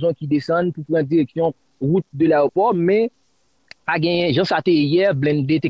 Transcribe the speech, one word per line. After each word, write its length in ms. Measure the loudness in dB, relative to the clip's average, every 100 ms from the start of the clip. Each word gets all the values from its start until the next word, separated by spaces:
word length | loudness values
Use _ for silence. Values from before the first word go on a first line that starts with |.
| -2
zòn 100 | -4
ki 160 | -2
desann 400 | -4 0 -2 -2
pou 160 | -4 -4
pran 160 | -2
direksyon 480 | 0 0 0 -2 -4 -4 _ -6
wout 240 | -2 -2 -2 -2
de 160 | 0
l'aéroport, 400 | 2 2 2 0
men 400 | 0 2 0 0 _ _ _ _ _ _ -14
pa 160 | -6 -2
genyen, 320 | 0 0 0 0
jan 80 | 0
sa 160 | 0
te 80 | 2
yè, 400 | 2 2 2 2
blende 480 | 0 0 0 0
te 80 | -2